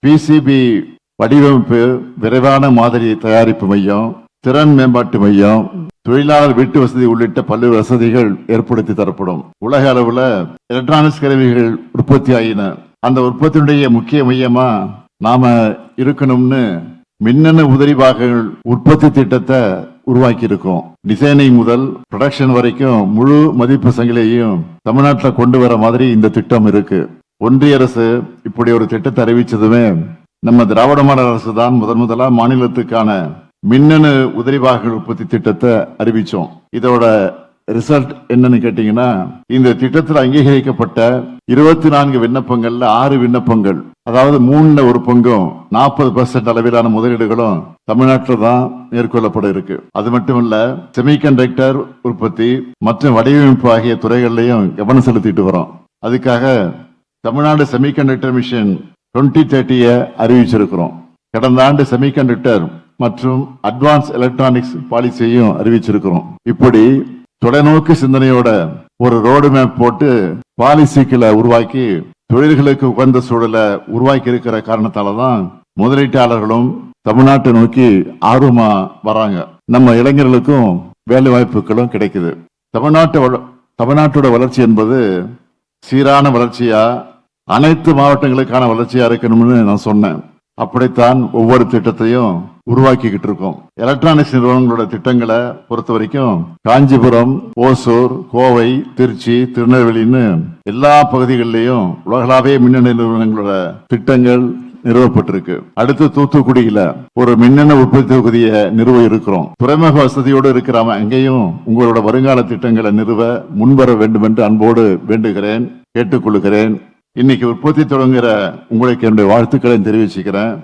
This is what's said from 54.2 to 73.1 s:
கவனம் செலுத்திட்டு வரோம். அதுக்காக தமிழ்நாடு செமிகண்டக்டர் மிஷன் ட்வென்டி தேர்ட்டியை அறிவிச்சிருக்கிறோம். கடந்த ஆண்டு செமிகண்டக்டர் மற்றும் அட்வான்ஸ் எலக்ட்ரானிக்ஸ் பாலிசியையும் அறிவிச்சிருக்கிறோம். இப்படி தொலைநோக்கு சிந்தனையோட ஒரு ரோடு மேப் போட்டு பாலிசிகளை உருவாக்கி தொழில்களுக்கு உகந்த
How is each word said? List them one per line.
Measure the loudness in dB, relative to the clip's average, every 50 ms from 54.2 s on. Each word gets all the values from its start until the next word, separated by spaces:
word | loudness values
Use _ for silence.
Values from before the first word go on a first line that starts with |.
| 0 -2 -2 -2 0 0 0 0 -2 -2 -4 -6
கவனம் | -4 0 0 2 2 2
செலுத்திட்டு | 0 0 -2 -2 -2 0 -2 0
வரோம். | 0 -2 -4 -6 -12 -20 _ _ _ _ -8
அதுக்காக | -4 -4 -2 -2 -2 -2 0 0 0 0 0 0 -4 -6 -10 -18 _ _ _ _ _ _ _ _
தமிழ்நாடு | -6 -4 -2 0 0 2 0 0 -2 0
செமிகண்டக்டர் | -2 -2 -2 -2 -2 -2 -2 -2 -2 -4 -4 -4 -4
மிஷன் | -4 -4 -4 -4 -2 -2 -4 -4 -8 -16 _ _ _ _ _
ட்வென்டி | 0 0 2 2 2 0 2 0
தேர்ட்டியை | -2 0 0 0 2 2 2 2 2 -2 -4 -6 -4 0
அறிவிச்சிருக்கிறோம். | 2 4 4 2 2 0 -2 -2 -2 -2 -6 -6 -6 -8 -14 -20 _ _ _ _ _ -8
கடந்த | -4 -2 0 2 4 2
ஆண்டு | 2 2 0 0 -2 -2
செமிகண்டக்டர் | -2 -2 -2 -2 -2 -2 -2 -2 -2 -2 -2 0 0 -2 -6 -10 -16 _ _ _ _ -6
மற்றும் | -6 -4 -4 -6 -4 -4 -4 -6 -8 -12 -8 -8 -8
அட்வான்ஸ் | -6 -2 0 2 2 2 0 -4 -4
எலக்ட்ரானிக்ஸ் | -4 -4 -4 -2 0 0 0 0 0 -2 -6 -10 -12 -10 -6
பாலிசியையும் | -4 -4 -4 -4 -4 -4 -2 0 2 2 2 2 0 -2
அறிவிச்சிருக்கிறோம். | -2 0 0 0 0 -2 -4 -2 -2 -2 -4 -4 -4 -6 -20 -12 _ -8 -2
இப்படி | 2 2 4 4 4 4 4 2 0 -2 -8 -14 -20 -20 _ _ _ -2
தொலைநோக்கு | 0 2 2 2 4 2 2 2 2 0 0 2
சிந்தனையோட | 0 0 2 2 2 2 2 2 2 0 0 -2 -4 -10 -14 -20 _ _ _ 0
ஒரு | 0 0 2 2
ரோடு | 2 2 4 4 2 2
மேப் | 2 0 0 0 0
போட்டு | -2 -2 0 0 0 0 0 0 -2 -4 -6 -10 -14 _ _ -2
பாலிசிகளை | 2 2 4 4 4 2 2 0 0 2 2 2 2 4 2 2
உருவாக்கி | 2 2 2 2 0 -2 -4 -6 -4 -4 -4 -6 -8 -12 -20 _ _ _ 0
தொழில்களுக்கு | 2 2 2 2 2 2 0 0 0 -2 -2 0
உகந்த | 0 2 2